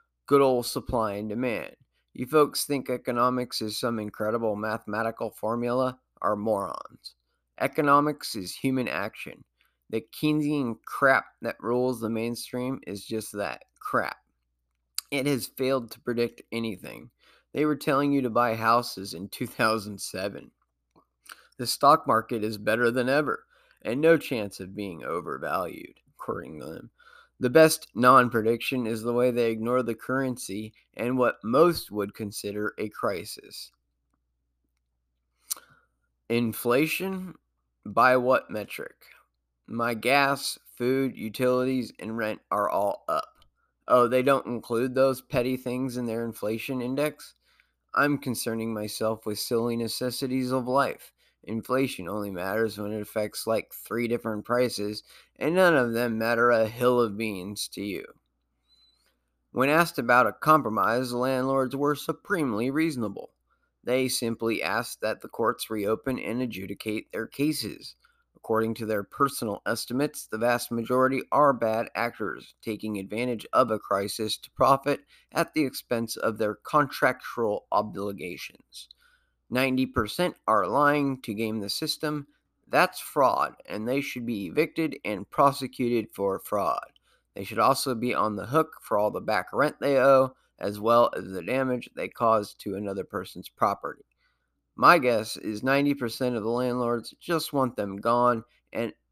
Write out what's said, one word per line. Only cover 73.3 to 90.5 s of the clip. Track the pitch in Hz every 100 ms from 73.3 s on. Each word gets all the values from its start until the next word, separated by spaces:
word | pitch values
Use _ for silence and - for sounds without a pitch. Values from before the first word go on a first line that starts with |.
| 113 -
of | 117 127
a | 107
crisis | - 98 101 - 110 -
to | -
profit | - 131 135 143 143 - _ _
at | - 165
the | 156
expense | 139 - - 117 113 -
of | 117 110
their | 107 104
contractual | - 151 139 - 135 127 - - 113 104 -
obligations. | 101 107 98 101 98 87 85 - - _ - - _ _ _ _ _ _
Ninety | 123 135 127 127
percent | 123 107 - 180 - -
are | 107 92
lying | 123 143 147 139 131
to | -
game | 104 113 110
the | 101
system. | - 156 - 156 151 143 _ _ _ _
That's | 135 175 -
fraud, | - - 131 - 71 64 -
and | 101 110
they | 139
should | 143 127 117
be | 107 101
evicted | - 165 - 160 - -
and | 101 98
prosecuted | - 143 135 131 - 120 120 110
for | - 98 95
fraud. | - 104 90 50 - _ _ _ _ -
They |
should | 98 110
also | 113 135 135
be | 117 120 78
on | 107 101
the | 95
hook | 147 156 -
for | - 104
all | 104
the | 95
back | 95 104 92
rent | 107 147 -
they | 143 135
owe, | 131 135 131 - _